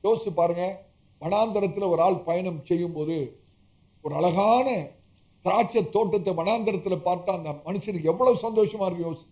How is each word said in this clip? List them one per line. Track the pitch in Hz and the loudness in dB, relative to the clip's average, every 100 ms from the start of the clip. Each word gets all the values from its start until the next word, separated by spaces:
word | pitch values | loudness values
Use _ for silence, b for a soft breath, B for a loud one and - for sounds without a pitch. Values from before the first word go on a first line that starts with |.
யோசிச்சு | 196 226 208 | 2 0 0
பாருங்க, | 170 170 170 180 190 - _ _ _ | 0 0 0 -4 -6 -16 _ _ _
வனாந்திரத்துல | 160 202 226 208 196 202 196 | -2 0 2 0 -2 -2 0
ஒரு | 165 | 4
ஆள் | 175 180 | 4 2
பயணம் | - 175 185 160 | 0 -2 -2 -6
செய்யும் | - 170 175 | -2 -2 -2
போது | 151 151 165 127 - _ _ _ _ _ _ | -4 -4 -2 -4 -10 _ _ _ _ _ _
ஒரு | 151 | -8
அழகான | 147 175 175 208 240 269 220 143 - _ _ _ _ | 0 2 4 4 4 4 0 -4 -14 _ _ _ _
திராட்சை | 180 214 226 233 165 | 0 2 2 0 0
தோட்டத்தை | 202 220 202 185 | 0 0 0 -2
வனாந்திரத்துல | 165 170 226 214 196 196 175 | -2 0 0 0 -2 -4 -2
பார்த்தா | 175 180 180 | -2 -2 -2
அந்த | 185 151 143 | -4 -6 -10
மனுஷனுக்கு | 160 196 214 180 156 | -6 -6 -4 -2 0
எவ்வளவு | 247 254 233 | 4 4 4
சந்தோஷமா | 226 220 214 214 190 | 0 2 2 0 -4
இருக்கு | 175 165 | -2 -6
யோசி. | 165 - | -6 -14